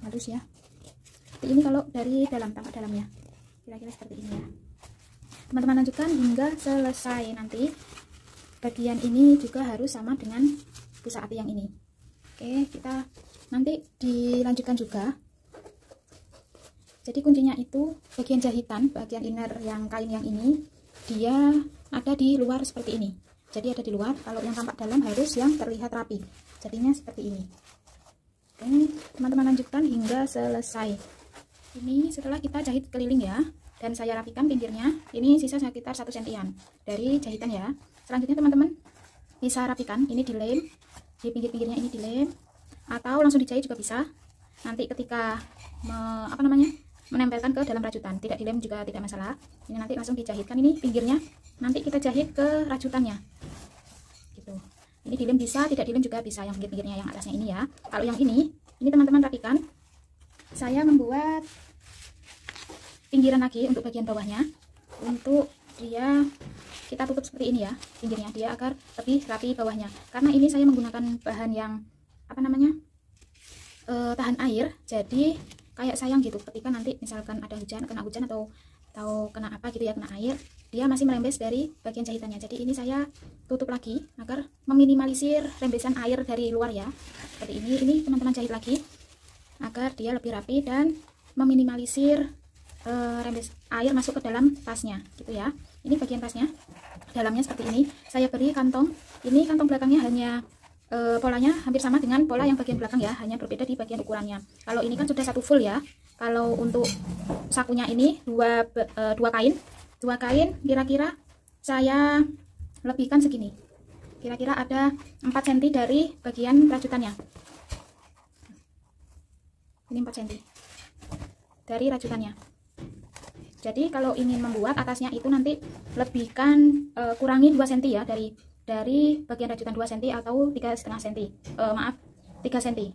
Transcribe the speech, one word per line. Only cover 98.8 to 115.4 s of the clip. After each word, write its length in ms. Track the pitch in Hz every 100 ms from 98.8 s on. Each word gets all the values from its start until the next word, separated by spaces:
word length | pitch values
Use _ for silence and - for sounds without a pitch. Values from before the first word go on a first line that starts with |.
| 302 - - -
ini 240 | 254 262 311
kantong 240 | 311 294
belakangnya 320 | 269 262 294
hanya, 260 | 247 240 240 240 233 - - _ _
eh, 260 | 233 233 233
polanya 320 | 254 247 262 320
hampir 160 | 262 254
sama 240 | 269 262
dengan 240 | 269 262 311
pola 160 | 240
yang 140 | 277 269
bagian 180 | 254 240
belakang 240 | 226 254
ya, 140 | 208 247
hanya 160 | 220 226
berbeda 240 | - 208
di 160 | 254 254
bagian 240 | 220 226
ukurannya. 400 | 208 214 208 202 196 - -
Kalau 160 | 233
ini 160 | 233 240
kan 80 | 294
sudah 180 | 269
satu 160 | 262 247
full 220 | - 285
ya. 160 | 214 220 285 - _ _
Kalau 400 | 233 233 233 233
untuk 260 | 233 240 240 - - - - - -
sakunya 380 | - 247 247 247
ini 320 | 233 269 302 -
dua 400 | 233 233 233 233
be-, 220 | - 220 -
eh, 160 | 220
dua 160 | 214 233
kain, 240 | 226 233 302 - - - _
dua 160 | 240 247
kain 400 | 247 269 330 - 285
kira-kira 480 | 269 262 277 311 294 _ _ _ _
saya 560 | - 269 262 269 285 294 302 - - _ - -
lebihkan 400 | 247 254 262 285
segini. 320 | 285 254 202 - - - - - - -
Kira-kira 400 | 240 247 254 269
ada 320 | 247 262 277 277 - -
empat 240 | 262 262